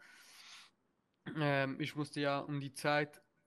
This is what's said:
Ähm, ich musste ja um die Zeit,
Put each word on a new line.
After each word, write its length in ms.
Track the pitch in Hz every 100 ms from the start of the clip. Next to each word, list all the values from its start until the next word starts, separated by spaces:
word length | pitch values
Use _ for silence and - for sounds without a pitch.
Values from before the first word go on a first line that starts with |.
| - - - - - - - _ _ _ _ _ - -
Ähm, 420 | 147 139 135 131
ich 140 | 151
musste 260 | 147 143 -
ja 200 | 143 139
um 200 | 143 143
die 120 | 139
Zeit, 500 | - 151 147 147 - _ _